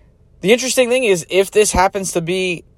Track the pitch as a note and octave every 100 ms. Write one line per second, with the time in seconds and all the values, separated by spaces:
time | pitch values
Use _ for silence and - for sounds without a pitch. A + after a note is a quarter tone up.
0 | _ _ _ _ F3+ A#3+ B3+ C4 A#3 B3+
1 | A#3 F3+ - F3+ G3 G#3 G3+ F#3+ F#3+ G3+
2 | F#3 F3+ E3 F#3 F#3 E3+ -